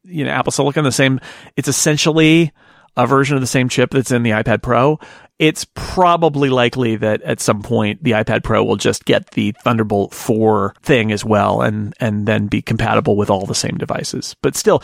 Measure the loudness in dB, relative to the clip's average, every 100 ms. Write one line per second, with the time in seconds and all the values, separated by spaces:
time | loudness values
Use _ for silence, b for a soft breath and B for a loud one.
0 | -12 -6 -4 -2 -2 0 0 0 0 2
1 | 0 0 B B B B -4 -2 0 0
2 | 2 4 4 4 2 -4 b b b -2
3 | 2 2 2 0 0 0 0 0 0 0
4 | 0 0 0 0 0 -2 0 2 2 0
5 | B B B 0 0 0 -8 -12 -6 2
6 | 2 4 2 2 0 2 2 0 -2 0
7 | 0 -2 -4 -4 -2 -2 0 0 0 -2
8 | 0 0 0 -2 0 0 0 0 -2 -2
9 | -2 -2 -2 -4 -4 -2 -2 -2 0 -2
10 | -2 -6 -4 0 2 2 -2 -4 0 0
11 | 2 -2 0 2 2 2 0 -2 -6 -4
12 | -4 -2 0 0 0 -2 -2 -2 0 0
13 | 2 0 2 0 -2 -4 -4 -6 -6 -6
14 | -8 -10 -12 -4 -4 0 2 0